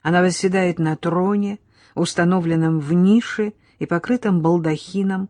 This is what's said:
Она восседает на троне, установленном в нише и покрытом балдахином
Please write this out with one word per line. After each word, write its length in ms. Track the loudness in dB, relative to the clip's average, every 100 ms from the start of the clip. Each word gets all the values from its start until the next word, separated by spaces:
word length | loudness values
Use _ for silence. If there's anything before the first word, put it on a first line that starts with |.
Она 220 | 2 2
восседает 560 | 2 2 0 2 0 0
на 180 | -2 -2
троне, 640 | -2 0 0 0 -2 -6 _ _ _
установленном 840 | -4 -2 0 2 2 0 0 0 0
в 120 | 0
нише 600 | 2 4 4 2 -6 -6 -6 _ _
и 60 |
покрытом 560 | -4 -4 -2 -2 0 0
балдахином 880 | 2 0 0 -4 -6 -4 -2 -4 -8